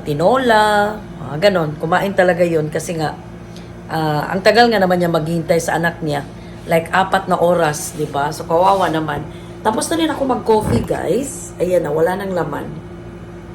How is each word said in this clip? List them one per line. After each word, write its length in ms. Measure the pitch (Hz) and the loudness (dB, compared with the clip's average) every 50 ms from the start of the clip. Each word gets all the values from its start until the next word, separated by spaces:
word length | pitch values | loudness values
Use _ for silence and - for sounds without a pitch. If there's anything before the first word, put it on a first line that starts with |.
| 165 | -2
tinola, 920 | 151 147 147 170 190 247 262 262 240 220 214 214 214 208 208 208 208 214 214 | -4 -2 2 4 4 4 4 4 4 4 4 4 4 4 2 2 0 -2 -6
ah, 340 | - 175 175 175 160 123 139 151 | -10 -12 -12 -12 -10 -8 -4 2
ganon. 320 | 185 208 190 175 160 151 151 156 | 2 4 4 4 0 -2 -2 -4
Kumain 320 | 165 160 175 180 180 196 190 | -2 0 0 0 0 0 2
talaga 320 | 190 180 180 175 170 180 | 4 4 4 4 2 2
yun 240 | 170 165 156 151 151 | 2 2 0 0 0
kasi 240 | 151 160 - - 175 | -4 -6 -4 -4 -4
nga, 200 | 160 156 147 - - - - - - - - - - - - - - - - | -4 -4 -4 -6 -8 -14 -16 -16 -16 -16 -16 -16 -16 -16 -16 -16 -16 -12 -6
ah, 400 | 156 160 156 156 151 147 - - | -4 -2 0 0 0 0 -2 -2
ang 160 | - 190 180 | -4 4 4
tagal 240 | 214 208 226 240 233 | 6 8 8 6 6
nga 80 | 220 | 6
naman 240 | 202 190 175 180 175 | 4 4 4 4 2
niya 80 | 175 165 | 2 2
maghintay 480 | 165 160 156 160 170 170 156 175 175 | 2 0 0 0 -2 -2 0 2 2
sa 240 | 165 - - - 160 | 2 2 0 0 0
anak 160 | 170 170 165 - 160 | 0 -2 -2 -2 -4
niya. 160 | 151 143 139 139 - - - - - - - - - | -4 -4 -4 -6 -8 -14 -16 -16 -16 -16 -14 -4 0
Like, 240 | 170 165 160 - - | 0 0 0 2 0
apat 320 | 143 156 - - 190 - | 0 2 2 0 -2 0
na 160 | 185 180 - | 0 0 2
oras, 560 | 170 175 180 170 165 151 147 151 - - - | 2 2 4 2 2 0 0 -2 -6 -8 -6
di 80 | 151 151 | -6 -6
ba? 240 | - 139 139 143 151 | -4 -2 -2 -2 -2
So, 160 | 156 - 165 | -4 -6 -4
kawawa 400 | 170 165 165 185 196 196 190 180 165 156 | 0 2 4 6 4 4 4 2 0 0
naman. 320 | 160 156 156 143 - - - - - - - - - - | -2 -2 -2 -4 -6 -8 -10 -12 -14 -16 -16 -16 -2 -2
Tapos 240 | 214 233 294 294 - | 0 0 0 -2 -2
na 80 | 330 | 0
rin 160 | 330 330 302 277 | 0 0 0 0
ako 80 | - 277 262 | -2 -2 -2
mag-coffee, 560 | 254 - - 226 220 214 - - - 233 - | -2 0 2 2 2 2 2 2 0 0 0
guys. 720 | - 151 135 127 143 180 240 285 - - - - - - | -2 -4 -2 0 0 0 0 -2 -4 -8 -10 -12 -12 -4
Ayan 280 | - 165 180 180 175 160 | -4 0 2 2 2 2
na, 40 | 147 | 2
wala 240 | 147 160 165 180 185 190 | 2 2 2 2 2 -2
nang 180 | 196 190 185 | -4 -4 -2
laman. 300 | 170 151 151 147 139 123 - 151 - - - - - - - - - - - - - - - - | -2 -2 -2 -4 -8 -8 -10 -10 -12 -12 -14 -14 -14 -14 -16 -16 -16 -16 -16 -16 -16 -16 -16 -16